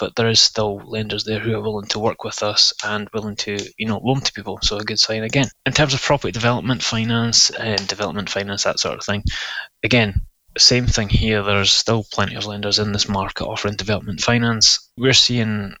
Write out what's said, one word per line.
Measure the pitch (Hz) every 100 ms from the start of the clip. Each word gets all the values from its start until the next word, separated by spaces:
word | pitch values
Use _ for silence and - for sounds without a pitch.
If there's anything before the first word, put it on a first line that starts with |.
but | 101 -
there | 113
is | 110
still | - - 107 101 110
lenders | 110 107 104
there | 107 107
who | 113
are | 110
willing | 107 104 104
to | 110
work | 110 -
with | 107 -
us | 107 101 - -
and | 104 107 101
willing | 110 107 101
to, | 104 101 92 -
you | 110
know, | 101
loan | 107 135
to | -
people. | - 101 92
So | - 104
a |
good | 107 107
sign | - 110
again. | 113 139 123 - 131
In |
terms | - 147
of | 135
property | - 143 90
development | 110 120 120 104 120
finance, | - 117 113 117 117 - - -
um, | 110 98
development | 95 95 101 104 92
finance, | 98 101 98
that | 95 -
sort | - -
of |
thing, | - 101 - - - - - _
again, | 113 123 104 98 - _ _ -
same | - 123 123
thing | - 101
here. | - 110 107
There's | 101 101 95
still | - - 113 101
plenty | - 95 95
of | 104
lenders | 101 101 101
in | 104
this | 101 -
market | 98 95 -
offering | - 110 104 107
development | 101 95 107 85
finance. | - 120 117 113 - - - -
We're | 131
seeing, | 120 - 120 110 104 98 -